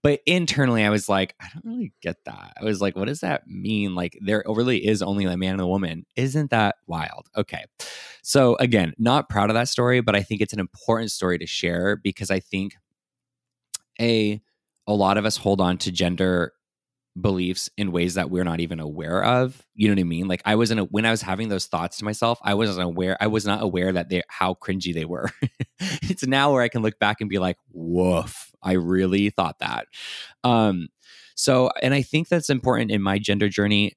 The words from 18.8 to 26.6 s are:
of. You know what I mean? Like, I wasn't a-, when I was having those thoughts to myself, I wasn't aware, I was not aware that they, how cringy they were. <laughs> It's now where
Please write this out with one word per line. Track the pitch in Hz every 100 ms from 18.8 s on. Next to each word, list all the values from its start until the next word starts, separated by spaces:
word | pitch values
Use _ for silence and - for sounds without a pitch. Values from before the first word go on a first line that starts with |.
| 76 78 80 90
of. | 104 127 127 131 _ -
You | 107
know | 98
what |
I |
mean? | 87 85 95
Like, | 90 101
I | 107
wasn't | 113 110
a-, | 92
when | 104 113
I |
was | 113
having | - 95 113
those | 95 -
thoughts | 85 87 -
to | 107
myself, | 110 117 120
I | 104
wasn't | 101 110 90 90
aware, | 85 92 95
I | 107
was | 107 104
not | 104
aware | 104 90 92
that | 90 85
they, | 90 -
how | - 92 90
cringy | - 95 90
they | 80 80
were. | 87 95 -
<laughs> | 127 _ 120 _ 185 143
It's | - 180 131
now | 135 143
where | 135